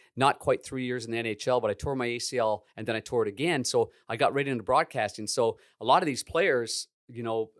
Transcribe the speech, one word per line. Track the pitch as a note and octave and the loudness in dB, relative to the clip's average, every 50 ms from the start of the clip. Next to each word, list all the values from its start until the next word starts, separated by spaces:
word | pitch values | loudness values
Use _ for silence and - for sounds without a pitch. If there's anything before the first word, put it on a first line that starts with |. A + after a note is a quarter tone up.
| _ _ - | _ _ -2
not | A#2+ C3 C#3+ - - | 2 2 2 2 2
quite | - D3 B2+ B2+ - | 0 0 0 0 0
three | - C3+ C3 B2+ | -8 -8 -6 -4
years | B2 B2 B2+ A2+ | -4 -4 -6 -6
in | A#2 A2+ | -4 -4
the | |
N | A#2 A2+ | -4 -2
H | A2+ G#2+ G#2 - B2+ | -4 -4 -4 0 2
L, | B2+ B2+ A2+ | 2 2 2
but | G#2+ | 0
I | G2+ | -2
tore | - - D3 C#3 | -2 -4 -4 -4
my | C3 A#2+ | -2 -2
A | A#2+ A#2 A#2 | -2 -4 -4
C | - - C3 | -6 -4 0
L | B2 A2+ A2 G#2+ G2+ _ _ - | 0 2 2 0 -2 _ _ -14
and | - A2 | -10 -4
then | G#2+ A2 | -4 -4
I | A2 | -4
tore | G#2+ - B2+ A#2+ A2 | -4 -2 0 0 0
it | G#2 | 0
again. | G2 G2+ C#3+ F3 E3+ C3+ B2 | -2 -2 -2 0 0 0 -2
So | - - B2 A2+ - _ _ _ - | 0 2 2 0 0 _ _ _ -8
I | A2+ | -2
got | A#2 C#3 A#2+ A#2 | 2 2 2 2
right | C#3 C#3+ | 2 0
into | C#3 C3 A#2 G2+ | 0 -2 -4 0
broadcasting. | - B2+ D3+ E3 - - B2+ A2 G#2 - - G#2+ | 2 2 2 2 2 0 -2 -2 -2 -2 -6 -8
So | G2+ - - A#2 A2+ A2 - _ _ _ - | -4 0 2 2 2 2 -2 _ _ _ -6
a | A2 | 2
lot | A#2 C#3 F3+ F#3 | 4 4 4 4
of | |
these | D3+ C3 A2+ - | 2 -2 -4 -6
players, | - - D#3+ G3 F#3 C#3 B2 A#2 G#2+ - - - _ _ _ _ - | -4 0 0 2 4 2 2 0 -2 -6 -8 -8 _ _ _ _ -16
you | A#2+ A#2 A#2 | -10 -6 -4
know, | A2+ A2+ A2+ A2 A2 _ - | -2 -2 -2 -2 -4 _ -14